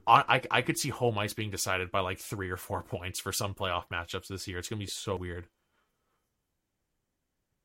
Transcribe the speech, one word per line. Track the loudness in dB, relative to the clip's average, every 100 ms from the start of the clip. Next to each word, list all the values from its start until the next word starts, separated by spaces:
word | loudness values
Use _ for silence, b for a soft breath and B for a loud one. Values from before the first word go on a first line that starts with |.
| 8
I, | 8 8
I, | 4 4 2
I |
could | 2 0
see | -2
home | 2 2 2
ice | -2
being | -2 -4
decided | -2 0 0 0
by, | 0
like, | 0 -4
three | -6 -6 -4
or | -4
four | -4 -6
points | -6 -8 -6 -6
for | -4
some | -4 -4
playoff | -4 -2 -2 -2
matchups | -6 -4 -8 -6
this | -8 -6
year. | -6
It's | -6
gonna | -6
be | -6
so | -6 -4 -4
weird. | -4 -8 -12 _ _ _ _ _ _ _ _ _ _ _ _ _ _ _ _ _ _ _ _ _